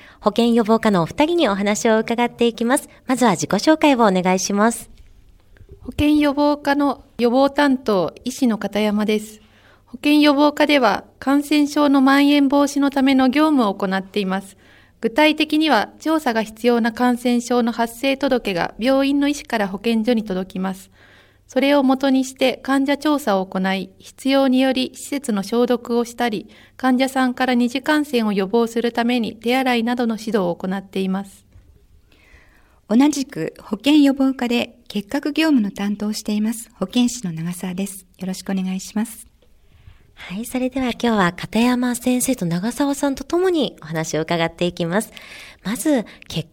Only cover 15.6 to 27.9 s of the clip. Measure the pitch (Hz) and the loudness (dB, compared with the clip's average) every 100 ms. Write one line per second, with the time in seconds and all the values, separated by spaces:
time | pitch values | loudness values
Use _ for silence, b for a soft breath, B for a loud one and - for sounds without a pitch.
15.6 | 311 226 - - 302 320 269 226 220 - | 2 2 0 -6 -2 0 0 -2 -4 -2
16.6 | 240 240 233 226 247 240 247 240 240 247 | 0 2 0 0 0 0 0 0 0 0
17.6 | 233 226 233 233 269 269 277 247 214 170 | 0 -2 -4 -2 -2 0 0 0 -2 -2
18.6 | 170 - 240 269 277 285 285 285 - 226 | -4 -2 0 2 2 0 0 -2 -4 -4
19.6 | 202 196 233 226 214 226 208 185 190 190 | -4 -4 -2 0 0 0 -2 -6 -6 -6
20.6 | 190 190 - b b b b b _ 262 | -6 -8 -14 b b b b b _ 0
21.6 | 269 285 262 262 277 262 262 - 262 - | 2 4 2 2 2 0 -2 -2 -2 -2
22.6 | - 269 269 285 302 285 285 196 190 190 | -2 0 0 0 0 0 0 -2 -2 -4
23.6 | 190 190 185 - - - 262 277 269 254 | -2 -4 -6 -16 -20 -8 0 2 2 2
24.6 | 269 254 262 - - 285 254 202 196 233 | 2 0 -4 -8 -10 -8 -4 -4 -2 0
25.6 | 240 240 240 233 233 - 240 208 B B | 0 -2 -2 -4 -4 -4 -4 -4 B B
26.6 | B - 262 254 262 262 254 247 262 240 | B -4 0 2 0 0 -2 0 0 2
27.6 | 240 269 247 | 0 -2 0